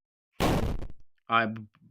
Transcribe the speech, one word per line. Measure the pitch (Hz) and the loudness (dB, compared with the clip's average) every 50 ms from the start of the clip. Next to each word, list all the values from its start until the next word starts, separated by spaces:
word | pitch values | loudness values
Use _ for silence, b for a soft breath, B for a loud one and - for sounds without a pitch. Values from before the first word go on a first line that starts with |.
| _ _ _ _ _ _ _ - - - - - - - - - - - - - - - - _ _ - | _ _ _ _ _ _ _ 0 2 2 2 2 2 0 0 -2 -4 -6 -8 -12 -16 -18 -20 _ _ 0
Ay, | 113 117 113 107 113 | 2 2 2 2 -2
b-, | 117 107 101 _ _ - - | -6 -10 -14 _ _ -20 -10